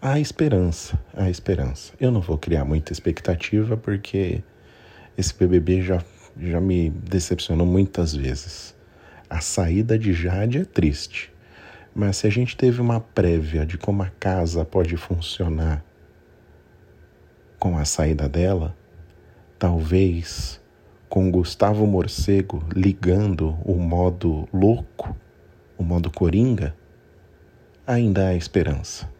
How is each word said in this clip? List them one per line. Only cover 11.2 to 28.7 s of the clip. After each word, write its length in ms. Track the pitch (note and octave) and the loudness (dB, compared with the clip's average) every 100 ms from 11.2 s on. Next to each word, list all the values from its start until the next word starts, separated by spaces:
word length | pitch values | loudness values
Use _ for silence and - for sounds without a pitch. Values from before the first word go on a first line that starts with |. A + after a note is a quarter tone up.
| - - - - - - - | -14 -18 -20 -20 -20 -20 -14
mas 240 | - G2+ G2 | -4 -2 0
se 100 | G#2+ | 0
a 20 | |
gente 260 | G#2 B2 - | 0 -2 2
teve 240 | B2+ A#2+ | 2 2
uma 220 | A#2+ A#2 | 2 0
prévia 640 | A#2 - F2 E2+ D2+ D#2+ D#2 | -2 0 2 2 0 -2 -2
de 120 | F2 | -4
como 240 | - G2 | -4 -2
a 80 | F2+ | -2
casa 540 | - G2 F#2 E2 E2+ | -4 -2 0 0 -2
pode 320 | D#2+ F#2+ E2 E2 | -2 0 0 -2
funcionar 880 | - F2 E2 - E2+ D#2+ D#2+ D2+ - _ - _ _ - _ - _ _ - - - _ - _ - - | -4 -4 -4 -4 -4 0 0 -2 -6 _ -20 _ _ -20 _ -20 _ _ -20 -20 -20 _ -20 _ -20 -4
com 180 | - E2+ | -2 0
a 60 | |
saída 460 | D2 - D#2 D#2 C#2 | -2 0 0 0 0
dela, 480 | C#2+ F2+ F#2+ D#2+ - _ - - - - - - - | 0 2 2 -2 -8 _ -20 -20 -20 -20 -20 -20 -2
talvez 1040 | F2+ F2 D#2+ F2+ F#2+ E2+ E2+ - - - _ _ - - - | 0 0 2 4 4 2 -6 -8 -10 -10 _ _ -20 -20 -4
com 200 | - F#2+ | 2 4
Gustavo 560 | F2+ E2+ - G2+ G#2 G#2+ | 2 0 2 2 4 2
Morcego 760 | G2 F2 - - G2 F#2+ D#2 D#2+ | 2 0 -2 2 2 2 -6 -4
ligando 840 | F#2 F#2+ F#2 F2+ F#2 G#2 F2+ D#2 D#2+ - | 2 2 2 2 2 2 0 -2 -2 -2
o 80 | F2+ | 0
modo 720 | E2+ E2+ F2+ F2 E2+ D#2 D#2 | 2 2 0 0 -2 -2 -4
louco, 600 | F#2 G2 A#2+ - - - - - _ - - _ - | 2 4 4 -2 -10 -10 -10 -16 _ -20 -20 _ -6
o 60 | |
modo 260 | F2 F2 E2+ | -2 0 -2
coringa, 640 | - F2 F2+ B2+ A#2 D#2 D#2 - - _ - - - - - - _ - | 0 0 4 2 0 -4 -8 -18 -20 _ -20 -20 -20 -20 -20 -20 _ -2
ainda 420 | A#2+ A#2 G2 F#2+ | 2 2 2 2
há 80 | F2+ | 0
esperança. 760 | - - D#2+ | 0 0 0